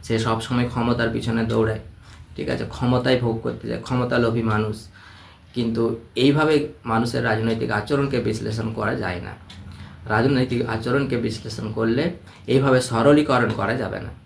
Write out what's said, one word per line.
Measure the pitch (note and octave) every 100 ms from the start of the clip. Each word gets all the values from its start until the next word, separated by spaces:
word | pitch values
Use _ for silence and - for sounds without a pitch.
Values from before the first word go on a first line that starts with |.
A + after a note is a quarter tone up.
সে | - A2+
সবসময় | A2+ A2+ - B2 A#2+
ক্ষমতার | B2+ A#2 A#2 A#2
পিছনে | A#2 A#2 A2+
দৌড়ায়, | A2+ A2+ A2 G#2+ - - - - - -
ঠিক | D3+
আছে? | B2
ক্ষমতায় | A#2 - B2 B2 B2+ B2+
ভোগ | A#2+ A#2
করতে | A#2 A#2 A#2
চায়, | A#2+
ক্ষমতা | - B2+ A#2+ B2
লোভী | A#2 A#2
মানুষ। | A2+ G#2+ G#2+ G#2 - - - - - - -
কিন্তু | B2 A2+ A2+ A#2 - -
এইভাবে | - C3+ D3 D#3 D3+ - -
মানুষের | B2 A2+ A#2+ B2
রাজনৈতিক | A#2+ A2 A2+ A2+ A#2+
আচরণকে | G#2+ G#2 C#3+ C#3 B2
বিশ্লেষণ | A#2 A2 A2+ A2 A2+
করা | A2 G#2+
যায় | B2+ F#2+ F2+
না। | F#2 - - - - - - - -
রাজনৈতিক | G#2+ C3 C3+ B2+ A#2+ A#2
আচরণকে | A2+ A#2 C3+ C3 A#2+
বিশ্লেষণ | A2+ A2 A2+ - A2
করলে | G#2+ A2+ A#2+ E3+ F3 - - -
এইভাবে | C3 C3+ B2+
সরলীকরণ | B2 A#2 C#3+ D3 D3 B2+ A2+
করা | G#2+ G2+
যাবে | B2+ G2+ G2+
না। | - -